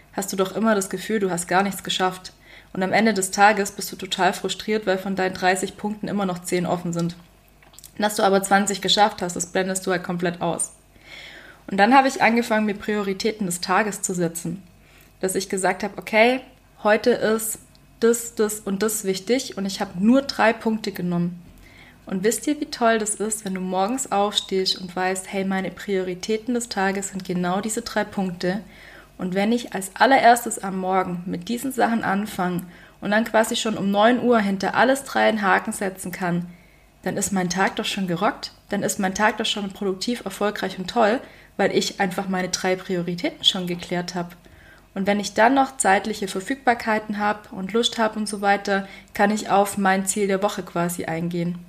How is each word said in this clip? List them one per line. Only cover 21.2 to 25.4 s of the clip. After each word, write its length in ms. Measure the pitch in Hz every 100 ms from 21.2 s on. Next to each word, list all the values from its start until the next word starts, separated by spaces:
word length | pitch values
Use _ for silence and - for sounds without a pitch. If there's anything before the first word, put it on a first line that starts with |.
| 175 175 - - - - - - -
Und 160 | 196
wisst 240 | 214 233 302
ihr, 120 | 294
wie 60 | 294
toll 320 | - 226 226
das 180 | 214 -
ist, 300 | 220 220 196
wenn 80 |
du 80 | 190
morgens 500 | 185 185 196 262 -
aufstehst 680 | 202 208 208 - 190 185 -
und 160 | 180 185
weißt, 360 | 185 190 -
hey, 140 | 196